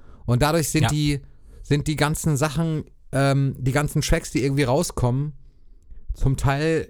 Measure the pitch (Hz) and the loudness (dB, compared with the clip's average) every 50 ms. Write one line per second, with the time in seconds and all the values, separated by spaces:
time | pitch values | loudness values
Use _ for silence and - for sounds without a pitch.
0 | - - - - - - 120 123 147 147 156 170 147 - - 160 120 - 151 151 | -20 -20 -20 -8 -2 0 0 2 2 2 2 2 0 0 2 2 2 2 2 2
1 | 147 147 143 135 - - - - - - - - - - 143 147 135 160 156 135 | 0 0 0 -2 -6 -12 -20 -20 -20 -20 -20 -10 -2 0 0 0 0 0 0 0
2 | 147 147 - - - 160 151 123 147 156 131 165 165 165 156 151 - - - - | 0 0 0 0 0 0 0 2 0 0 0 0 -2 -2 -2 -4 -6 -10 -16 -20
3 | - - - 131 139 139 139 139 139 135 135 - 127 135 120 143 151 143 - - | -12 -4 -2 0 2 2 2 2 0 0 -2 -2 -2 0 0 0 0 0 0 0
4 | 107 - - 160 - - - - 117 143 135 139 147 120 127 156 175 - - - | 0 2 2 0 0 -2 -2 0 0 0 2 2 2 2 2 2 0 -2 -2 0
5 | 127 123 120 135 147 151 143 - - - - - - - - - - - - - | 0 0 0 0 -2 -4 -8 -12 -18 -20 -20 -20 -20 -20 -20 -20 -20 -18 -18 -10
6 | - - - - - 131 135 - - 143 135 143 151 160 160 156 - | -8 -8 -4 0 0 2 2 2 2 0 2 2 0 0 0 0 -2